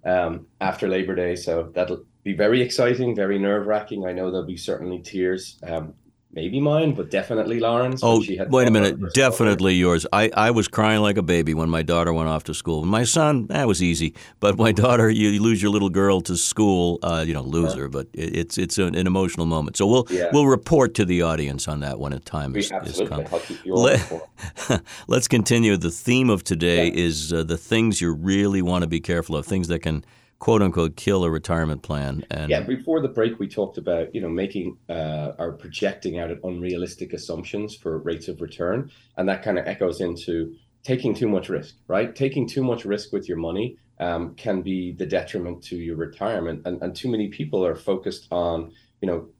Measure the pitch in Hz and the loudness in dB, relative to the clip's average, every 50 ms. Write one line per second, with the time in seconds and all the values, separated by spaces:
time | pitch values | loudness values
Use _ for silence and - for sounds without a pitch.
0 | - 87 90 90 87 82 82 82 - _ _ _ 95 95 90 - 110 98 95 95 | 0 2 2 2 2 0 -4 -8 -12 _ _ _ -4 -4 -2 -2 -2 0 0 0
1 | 98 90 95 92 90 87 87 87 - - 82 85 82 82 - 90 90 87 90 - | 0 -2 -2 -2 0 -2 -2 -4 -2 -2 -2 -2 -2 -4 -2 -2 -2 -2 -2 -8
2 | - _ _ _ _ 101 95 80 104 104 117 127 123 120 - - 127 120 120 120 | -8 _ _ _ _ -6 0 2 2 4 4 2 2 0 0 0 2 2 2 0
3 | 127 120 113 101 98 98 101 98 98 101 101 104 98 104 107 104 107 - 110 101 | 0 -2 0 0 0 0 0 0 0 0 0 0 0 0 -2 -2 -2 -6 -8 -6
4 | 95 90 90 90 92 92 92 92 85 73 92 80 - - 95 - 82 90 90 90 | -6 -6 -4 -4 -4 -4 -4 -4 -6 -6 -10 -10 -6 -6 -6 -6 -6 -8 -8 -8
5 | 87 - - 95 92 92 92 92 - - - _ - 85 82 82 80 78 - _ | -10 -8 -4 -2 0 0 0 -2 -6 -14 -18 _ -10 -6 -6 -6 -6 -8 -14 _
6 | _ _ _ _ _ _ - 80 80 90 110 135 143 147 147 156 165 151 135 - | _ _ _ _ _ _ -10 -8 -6 -4 -2 0 2 2 2 4 2 2 0 -2
7 | 92 - - 98 95 - 117 110 107 - 113 117 113 117 117 120 123 127 131 127 | -4 -2 -2 -2 -2 0 -2 -2 -2 0 -2 0 0 2 2 2 0 0 -2 0
8 | 123 117 113 113 - 101 95 87 95 - 131 131 127 120 110 107 104 101 69 67 | 4 4 4 4 4 0 -4 -4 -2 2 4 4 6 6 6 6 4 4 2 0
9 | 98 90 - 131 135 127 113 - 117 107 101 85 92 95 92 90 90 90 85 82 | -6 -2 2 2 4 4 4 4 4 4 4 4 4 4 6 6 6 6 4 4
10 | 80 - - 101 107 110 - - 107 113 120 113 101 - - - 107 107 110 107 | 2 2 2 2 2 4 4 2 2 4 4 2 2 0 2 2 4 4 4 4
11 | 107 104 101 104 92 80 90 85 82 78 80 78 82 80 82 80 80 76 85 85 | 4 4 4 2 2 2 2 2 4 2 2 0 2 2 2 0 2 2 2 2
12 | 85 85 80 82 80 80 78 76 - - 78 - - 85 80 76 78 90 104 110 | 2 2 2 0 0 0 0 -2 -4 -6 -8 -6 -2 -2 -2 0 0 2 2 2
13 | 123 117 - 165 156 151 151 127 107 - - 151 139 117 98 82 90 87 85 76 | 2 2 2 4 4 4 2 0 -2 -2 -2 0 2 2 2 2 2 2 2 0
14 | 82 78 - - - - - _ - 101 98 90 113 113 107 104 110 127 123 117 | -2 -4 -4 -8 -20 -20 -10 _ 2 2 4 4 4 4 4 4 4 6 6 6
15 | 113 110 110 110 107 104 104 101 104 113 113 98 98 104 101 104 98 98 85 98 | 6 4 4 4 4 4 4 4 4 4 4 4 4 2 2 4 2 2 2 4
16 | 98 101 98 92 85 - 90 85 - - - - 110 101 95 90 87 87 87 - | 4 4 4 2 2 -2 -2 -2 -2 -2 2 4 4 4 6 4 4 2 0 0
17 | - 87 85 80 80 80 80 71 64 65 73 82 85 80 - 67 69 69 67 69 | -2 -2 0 0 0 0 -2 -4 -4 -2 0 0 2 0 0 -4 -6 -6 -6 -6
18 | 65 - - - 80 80 78 85 85 85 - - 92 85 - - 95 87 85 85 | -8 -8 -8 -8 -6 -4 -2 -4 -4 -2 -2 -4 -2 -2 0 0 0 0 0 0
19 | 92 92 92 95 95 87 - - 82 82 82 78 76 73 - - 98 101 117 131 | 0 2 2 2 0 0 -2 -2 -2 0 0 0 -2 -2 0 0 4 4 4 4
20 | 120 - 92 90 87 85 - 147 147 139 131 120 - - 170 147 131 117 - - | 4 2 -2 -2 0 2 4 4 6 6 4 4 4 2 4 4 4 4 4 0
21 | 104 87 90 87 85 80 80 78 76 69 69 69 - - 76 73 71 69 67 53 | 2 2 4 2 2 2 0 0 -2 -4 -4 -4 -6 -6 -6 -6 -4 -6 -6 -6
22 | 67 69 69 67 - - - 78 71 67 65 101 98 - 95 92 - - - 87 | -6 -6 -6 -8 -10 -8 -6 -6 -4 -4 -4 -4 -4 -4 -4 -6 -8 -6 -4 -4
23 | 95 - 78 73 73 76 85 85 - - - - - 92 92 92 120 135 139 113 | -4 -2 -2 -6 -6 -4 -6 -6 -6 -6 -14 -12 -6 -2 2 4 4 4 4 2
24 | 87 - - 82 78 - _ - - - - - - - 123 90 - - - - | 0 -2 -8 -10 -12 -14 _ -14 -14 -14 -12 -12 -2 -2 -2 -2 -2 -8 -20 -18
25 | - - - 127 - - - 117 101 - 120 117 117 107 101 90 82 85 82 - | -2 0 0 2 2 2 2 2 2 4 4 4 6 4 4 2 0 -2 -4 -4
26 | - 120 123 131 131 123 107 92 - - 95 82 85 87 87 85 85 85 - - | 0 2 2 4 4 4 2 2 0 -4 -2 0 2 2 4 4 2 2 2 2
27 | 87 85 78 76 76 76 85 82 82 80 85 82 - - 113 113 113 113 101 - | 0 0 0 -2 -4 -2 -2 -2 0 -2 -4 -6 -2 0 2 2 4 2 2 2
28 | 87 85 80 76 82 98 98 98 101 101 98 98 92 90 90 90 87 80 85 82 | 0 0 -2 0 0 0 2 4 2 2 2 2 2 2 2 0 0 0 -2 -4
29 | - - 87 85 80 - 78 76 73 - 98 95 90 80 85 78 - 82 78 73 | -2 0 -2 -2 -2 -2 -4 -4 -2 -2 -2 -2 0 -2 -4 -2 -2 -2 -4 -4
30 | - _ _ _ _ _ _ _ - - 113 107 101 92 82 85 82 80 80 - | -6 _ _ _ _ _ _ _ 2 4 4 6 4 4 4 2 0 0 -2 -4
31 | - - 101 95 90 85 80 78 - - 85 82 82 78 76 71 - - 78 71 | 0 2 2 2 2 2 0 -2 -2 -2 0 0 0 0 -2 -6 -6 -6 -4 -4
32 | 71 69 67 76 - - - 76 78 76 - - - - 131 131 - 170 160 160 | -4 -4 -6 -6 -8 -6 -6 -6 -2 -2 -2 -2 0 -4 -6 -6 -2 -2 -2 0
33 | 139 127 - 117 110 117 113 - 101 98 - - 101 92 - - - 95 87 85 | -2 -2 -2 0 0 0 -2 -4 -8 -6 -4 -4 -4 -4 -4 -8 -4 -2 -2 -2
34 | 82 80 - - 95 82 82 87 98 95 - 101 87 90 - _ _ - 85 82 | -4 -4 -6 -8 -6 -4 -4 -4 -4 -4 -4 -6 -8 -8 -10 _ _ -10 -8 -6
35 | 78 78 78 76 76 73 - - 85 85 78 - - - - - 104 - - - | -6 -6 -4 -6 -6 -8 -8 -8 -8 -8 -8 -12 -16 -14 -8 -4 -4 -4 -4 -4
36 | - 95 82 85 85 82 85 80 - 92 90 87 87 90 90 87 90 - - - | -8 -8 -6 -6 -6 -8 -8 -8 -8 -8 -8 -6 -6 -6 -4 -4 -6 -8 -8 -12
37 | 92 - - - - - 85 80 - - - 101 104 - - - _ 87 80 78 | -12 -10 -10 -12 -8 -10 -10 -10 -8 -8 -8 -8 -8 -8 -12 -10 _ -6 -6 -4
38 | 76 82 82 82 - - 85 78 85 80 - - 85 87 98 123 135 - _ _ | -4 -6 -6 -6 -8 -12 -10 -10 -10 -12 -8 -4 -2 -2 -2 -2 -4 -8 _ _
39 | _ _ _ - 92 98 95 92 - 110 98 90 - 82 98 - 101 90 80 - | _ _ _ -2 -2 -2 -2 -2 -2 -2 -2 -2 -2 -4 -4 -2 -2 -2 -2 -2
40 | 98 87 85 82 - - 85 82 82 80 - - _ _ _ _ _ - 127 127 | -4 -6 -6 -8 -6 -4 -4 -4 -4 -6 -10 -18 _ _ _ _ _ -4 -4 -2
41 | - 127 101 - 127 110 101 92 85 - 95 76 - - - _ _ _ 90 101 | 0 -2 -2 0 0 0 0 0 0 -2 -6 -6 -6 -10 -20 _ _ _ 0 0
42 | 117 117 - - 139 139 - 151 123 113 - 139 131 127 117 113 - 101 101 104 | 0 -2 -2 -2 -2 -2 0 -2 -4 -2 -2 -2 0 0 -2 -2 -2 -4 -4 -4
43 | - - - 98 - - 87 82 82 82 87 95 113 127 - _ _ _ _ _ | -4 -4 -6 -6 -4 -4 -6 -4 -4 -4 -2 -4 -4 -4 -6 _ _ _ _ _
44 | 85 87 85 82 85 82 - - - 110 98 95 90 98 95 92 90 90 90 87 | -4 -2 -2 -2 -4 -8 -10 -8 -4 -4 -2 -2 -2 -4 -4 -4 -4 -6 -6 -6
45 | 92 78 95 90 - - - 101 87 87 85 - - - 90 87 85 82 82 78 | -6 -2 -2 -2 -2 -2 -8 -6 -6 -6 -10 -12 -12 -12 -10 -8 -6 -6 -6 -6
46 | 85 78 - - 98 110 113 95 82 82 82 78 - 90 90 - - 92 87 - | -6 -8 -6 -6 -6 -4 -4 -4 -4 -4 -8 -6 -6 -8 -6 -6 -8 -8 -10 -8
47 | - 127 117 110 107 98 - - 80 76 - 98 92 87 80 - - - 98 95 | -6 -4 -2 -2 -4 -4 -6 -8 -8 -4 -2 0 0 0 -2 -2 -2 -4 -4 -2
48 | - 101 90 - - _ 87 87 87 85 85 82 80 - - _ _ _ _ _ | -4 -8 -10 -10 -10 _ -4 -2 -2 -2 -2 -4 -6 -10 -16 _ _ _ _ _
49 | - 92 87 82 80 - _ _ | -4 -4 -4 -4 -6 -12 _ _